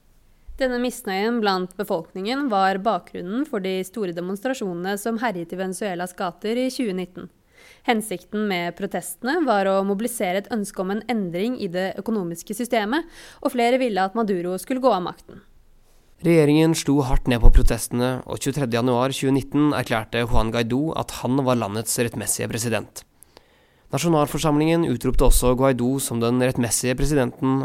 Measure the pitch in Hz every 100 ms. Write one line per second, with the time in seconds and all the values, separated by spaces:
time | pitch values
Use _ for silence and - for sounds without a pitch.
0 | _ _ _ _ - - 262 247 247 -
1 | - 190 220 240 208 185 185 - 196 180
2 | 165 190 196 269 285 202 190 190 214 185
3 | - 185 175 220 302 214 190 190 185 233
4 | 185 170 180 202 254 262 202 170 185 202
5 | 226 226 240 180 165 180 185 180 214 175
6 | 180 - 190 170 214 233 254 254 233 185
7 | 180 - 180 _ _ _ - - - 226
8 | 214 180 - 208 214 180 175 175 196 185
9 | - - 240 339 277 202 196 190 196 202
10 | 240 - 190 190 202 226 196 - 185 208
11 | 214 226 180 170 220 254 196 175 185 -
12 | 196 220 175 170 - 208 240 233 202 294
13 | 330 - - - - 247 233 254 254 185
14 | 190 220 220 185 175 185 - 262 254 190
15 | 175 - - - - - _ - _ _
16 | _ _ 165 170 147 151 160 160 - 143
17 | 127 135 - 120 - - - 113 - 120
18 | 123 127 - - 139 143 131 117 127 120
19 | 131 131 131 135 - 143 151 120 - 117
20 | 107 117 117 117 110 117 117 123 160 -
21 | 120 - 123 135 127 123 104 104 117 -
22 | 117 - 101 - 113 113 117 107 - -
23 | - _ - - _ _ _ _ _ 139
24 | 170 156 147 151 160 147 156 165 156 120
25 | 131 123 127 - 127 127 135 127 123 135
26 | - 117 117 123 127 131 117 - 127 127
27 | 143 147 123 - 131 135